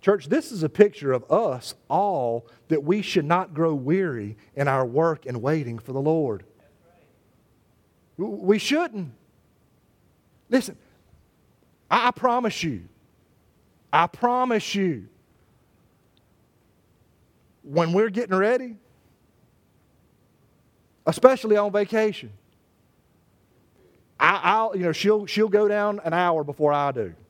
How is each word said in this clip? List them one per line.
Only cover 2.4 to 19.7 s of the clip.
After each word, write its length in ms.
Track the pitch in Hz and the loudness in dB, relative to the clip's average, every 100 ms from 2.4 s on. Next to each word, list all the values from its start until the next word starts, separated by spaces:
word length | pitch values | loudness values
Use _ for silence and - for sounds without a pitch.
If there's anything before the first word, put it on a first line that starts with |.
| - - _ | -8 -20 _
that 140 | 160 | -4
we 200 | 143 202 | 0 -2
should 220 | 196 190 | 0 -2
not 300 | 147 175 190 | 0 0 -2
grow 200 | 151 165 | -2 0
weary 640 | 151 127 180 185 123 104 107 _ | 0 -2 -2 -2 -6 -10 -12 _
in 140 | - 139 | -4 -2
our 160 | 135 | 0
work 420 | 131 123 165 156 131 | 0 2 0 -2 -6
and 160 | 123 | -6
waiting 360 | 120 156 127 117 | -2 -2 -4 -10
for 140 | 117 | -10
the 80 | 131 | -4
Lord. 440 | 143 160 143 101 - _ _ _ _ _ _ _ _ _ _ _ _ _ _ _ _ - | 0 0 0 -4 -10 _ _ _ _ _ _ _ _ _ _ _ _ _ _ _ _ -10
W-, 180 | 202 208 | -8 -6
we 220 | 190 208 | 2 2
shouldn't. 540 | - 294 339 220 165 113 _ _ _ _ _ _ _ _ _ _ _ _ _ | 4 0 0 -4 -10 -12 _ _ _ _ _ _ _ _ _ _ _ _ _
Listen, 280 | 254 - - _ _ _ _ _ _ _ _ _ _ _ | -2 -2 -14 _ _ _ _ _ _ _ _ _ _ _
I, 200 | 240 240 | 0 2
I 20 | |
promise 540 | 240 262 240 240 - | 0 0 0 -2 -4
you, 240 | 170 107 85 _ _ _ _ _ _ _ _ _ _ | -6 -8 -12 _ _ _ _ _ _ _ _ _ _
I 160 | 151 170 | 0 0
promise 680 | - 240 247 254 226 - | 0 0 0 0 -2 -2
you, 320 | 202 190 131 92 _ _ _ _ _ _ _ _ _ _ _ _ _ _ _ _ _ _ _ _ _ _ _ _ _ | -2 -2 -2 -10 _ _ _ _ _ _ _ _ _ _ _ _ _ _ _ _ _ _ _ _ _ _ _ _ _
when 300 | - 143 165 | -4 0 2
we're 180 | 175 226 | 2 0
getting 240 | 196 233 | 0 -2
ready, 420 | 185 202 254 254 214 _ _ _ _ _ _ _ _ _ | 2 2 0 -2 -14 _ _ _ _ _ _ _ _ _